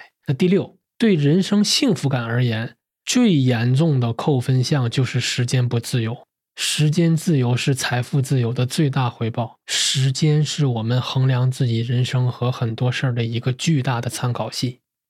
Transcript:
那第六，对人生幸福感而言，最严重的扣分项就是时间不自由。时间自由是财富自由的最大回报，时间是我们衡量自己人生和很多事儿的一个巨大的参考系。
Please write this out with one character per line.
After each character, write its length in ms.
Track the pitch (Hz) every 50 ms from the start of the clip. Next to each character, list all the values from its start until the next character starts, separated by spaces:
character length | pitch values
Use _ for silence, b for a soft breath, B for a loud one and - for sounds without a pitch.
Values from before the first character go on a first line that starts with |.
| - - _ _ _
那 80 | - 233
第 120 | - 180
六， 300 | 175 202 170 - - - _ _ _ _ -
对 160 | 233 220 185
人 280 | 151 143 139 160 196
生 220 | 185 - 208 208 202
幸 300 | - - - 294 254 170
福 120 | - 143
感 160 | 131 127 123
而 220 | 117 113 117 123 127
言， 320 | 120 110 110 117 - - _ _ _ _ _ -
最 280 | - - 247 247 214 170
严 400 | 139 127 127 120 113 117 123 127
重 240 | 135 170 160 143 127
的 140 | 120 117
扣 260 | 120 - - 160 143 123
分 240 | 123 - 131 127
项 280 | 123 - 156 139 123 113
就 120 | - 135
是 160 | 127 - - 123
时 280 | - - - 131 120
间 200 | 120 - 127 120
不 140 | 120 120 117
自 220 | - - - 123
由。 240 | 113 113 117 - - _ _ _ _ _ _
时 320 | - - - - - 151 151
间 280 | 151 175 170 165 165
自 200 | 151 - 185 156
由 200 | 131 123 120 123
是 180 | 120 - 143 135
财 260 | - - - 123 123
富 220 | 120 - - 139
自 160 | 127 - 143 127
由 140 | 117 113
的 120 | 120 123 127
最 240 | 123 - - 156 135
大 220 | 131 - 123 -
回 180 | - - 117 110
报， 300 | 120 - - - - _ _
时 460 | - - - - - - 139 131 135
间 320 | 131 - 160 151 151 151 147
是 220 | - - - 147
我 160 | 131 120 110 110
们 160 | 113 123 127
衡 260 | - - - 131 131
量 240 | 131 127 123 127 127
自 160 | 127 - 135
己 140 | 120 117 113
人 240 | 117 123 123 123 127
生 260 | - - 127 127 123
和 220 | - - 120 123
很 240 | - - 123 113 113
多 160 | - 127 123
事 160 | 120 - 143 127
儿 40 |
的 120 | 120 117 117
一 160 | 113 120 -
个 120 | - 131
巨 300 | 123 - - 170 160 135
大 180 | 123 135 120 120
的 80 | 117 123
参 240 | - - - 123
考 160 | 117 - 110 123
系。 300 | - - 135 123 - _ _ _ _ _ _